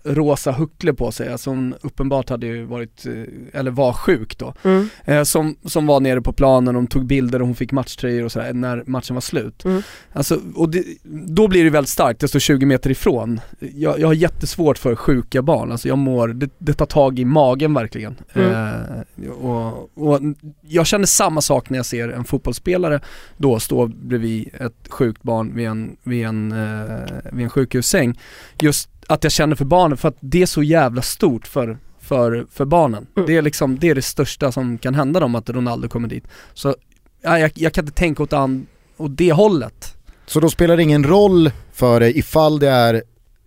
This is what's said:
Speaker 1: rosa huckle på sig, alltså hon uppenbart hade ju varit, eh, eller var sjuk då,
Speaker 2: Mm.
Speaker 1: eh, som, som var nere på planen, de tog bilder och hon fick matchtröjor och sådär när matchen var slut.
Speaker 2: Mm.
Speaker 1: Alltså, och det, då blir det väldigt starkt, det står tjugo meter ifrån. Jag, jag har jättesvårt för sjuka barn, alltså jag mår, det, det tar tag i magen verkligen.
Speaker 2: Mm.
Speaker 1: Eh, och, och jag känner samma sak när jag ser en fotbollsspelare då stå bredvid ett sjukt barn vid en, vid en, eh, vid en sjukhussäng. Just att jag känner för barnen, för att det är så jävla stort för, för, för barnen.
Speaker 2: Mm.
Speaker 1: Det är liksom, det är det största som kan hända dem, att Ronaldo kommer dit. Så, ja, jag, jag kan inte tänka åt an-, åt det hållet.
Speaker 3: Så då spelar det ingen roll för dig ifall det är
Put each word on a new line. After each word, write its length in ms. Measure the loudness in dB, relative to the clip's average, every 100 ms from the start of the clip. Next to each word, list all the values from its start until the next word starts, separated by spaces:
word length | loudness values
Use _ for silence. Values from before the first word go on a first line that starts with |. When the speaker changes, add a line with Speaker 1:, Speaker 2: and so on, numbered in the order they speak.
Speaker 1:
rosa 480 | -6 -2 0 0 -2
huckle 420 | -2 -4 -4 -2
på 180 | -2 -2
sig, 200 | -4 -8
alltså 180 | -8 -6
hon 240 | -4 -4 -6
uppenbart 480 | -10 -6 -2 -2 -4
hade 160 | -6 -8
ju 180 | -10
varit, 420 | -10 -12 -12 _ -12
eh, 520 | -12 -12 -18 -14 -8
eller 100 | -4
var 220 | 0 0
sjuk 460 | 2 2 0 0 -12
då, 160 | -12 -4
Speaker 2:
Mm. 240 | 2 2 0 -6
Speaker 1:
eh, 180 | 0 2
som, 340 | 2 0 0 -4 -6
som 200 | 0 4
var 140 | 4
nere 220 | 4 0
på 100 | 0
planen, 420 | 2 4 6 4
de 120 | 0 0
tog 200 | 0 0
bilder 340 | 0 0 0
och 60 | -2
hon 100 | -2
fick 160 | -4
matchtröjor 520 | -4 -4 -6 -4 -2
och 80 | -4
sådär 200 | -6 -6
när 300 | -4 -4 -6 -6
matchen 280 | -8 -6
var 60 | -8
slut. 440 | -6 -6 -6 -8
Speaker 2:
Mm. 180 | -4 -4 -4 -16 -12
Speaker 1:
Alltså, 280 | -6 -2 -2 -4
och 140 | -2 -2
det, 160 | -2 -6 -10 -16 -14 -4
då 220 | 2 4
blir 160 | 6
det 60 | 4
väldigt 200 | 4 0
starkt, 300 | 0 0 0
det 80 | 0
står 100 | 0
tjugo 260 | 2 2 4
meter 240 | 2 0
ifrån. 220 | -2 0 0 -2 -6 -8 -14
Jag, 400 | -14 -6 -4 0
jag 60 | 2
har 60 |
jättesvårt 640 | 4 2 0 -6 0 0 2
för 160 | 0 -2
sjuka 460 | 2 0 2 -2
barn, 300 | 0 0 -2
alltså 160 | -6 -2
jag 100 | 0
mår, 300 | 0 0 -2
det, 220 | -2 -8 -6
det 140 | -4
tar 140 | 0 0
tag 320 | 2 2 2
i 60 |
magen 500 | 2 4 4 4 2
verkligen. 420 | 0 -2 -8 -12 -14 -8
Speaker 2:
Mm. 160 | 0 0
Speaker 1:
Eh, 800 | 0 -4 -6 -8 -10 -14 -14 -14
och, 600 | -8 -4 -4 -4 -10 -14
och 260 | -6 0 0 -2 -8 -12 -20
jag 260 | -4 0 2
känner 200 | 2 2
samma 340 | 2 2 0
sak 300 | 0 0 0
när 80 | -4
jag 80 | -4
ser 220 | -6 -6
en 160 | -8
fotbollsspelare 760 | -4 -4 -4 -6 -2 0 0 -2 -4 -20 -20 -2
då 240 | 0 0
stå 260 | 0 0 0
bredvid 640 | -4 -6 -4 -2 -6 -8
ett 340 | -10 -12 -12 -12
sjukt 340 | -2 -2 -2
barn 320 | -4 -4 -4 -6
vid 100 | -6
en, 280 | -6 -10 -12
vid 240 | -6 -4 -4
en, 260 | -4 -4
eh, 360 | -4 -6 -6 -8 -10 -10 -12 -10
vid 120 | -6
en 60 | -4
sjukhussäng. 680 | -2 -2 -2 0 0 0 -2 -10 -20 -18 -2
Just 280 | 0 0 -4 -10 -2
att 180 | 0
jag 80 | 0
känner 240 | 2 2 0
för 80 |
barnen, 320 | 2 4 4 2
för 100 | -2
att 80 | -4
det 220 | 0 2
är 40 | 2
så 160 | 2
jävla 400 | 2 4 4 0
stort 440 | -6 0 0 0 -4
för, 320 | -4 -4 -6 -14 -16
för, 460 | -4 0 2 0 -6
för 120 | -4
barnen. 420 | 2 4 2 0 -6 -2
Speaker 2:
Mm. 100 | 2
Speaker 1:
Det 100 | 2
är 60 |
liksom, 360 | 2 0 -2 0
det 100 | 2
är 60 |
det 80 | 2
största 500 | -2 -2 -4 -2 -4
som 260 | -2 -4 -4
kan 160 | -2
hända 260 | 0 0 0
dem, 140 | 0
att 160 | -2 -4
Ronaldo 380 | -4 -4 -4 -6
kommer 200 | -6 -6
dit. 160 | -8 -14 -20 -20
Så, 200 | -6 -4 -4 _ _ _ _
ja, 160 | 0 2
jag, 120 | 2
jag 180 | 0 -2
kan 120 | 0
inte 140 | -4 0
tänka 240 | 0 0
åt 100 | -2
an-, 340 | 0 0 -2 -6 _ _ -10
åt 200 | -6 0
det 160 | 2
hållet. 600 | 6 4 4 -2 -12 -18 -18 -20 -20 -4
Speaker 3:
Så 140 | 2
då 100 | 2
spelar 260 | 4 4 6
det 60 |
ingen 220 | 6 4
roll 460 | 4 6 6 6 4 0 -12
för 280 | 0 4 6
dig 180 | 4 2
ifall 400 | 0 2 4 4
det 100 | 2
är 340 | 4 4 2 -2 _ _ _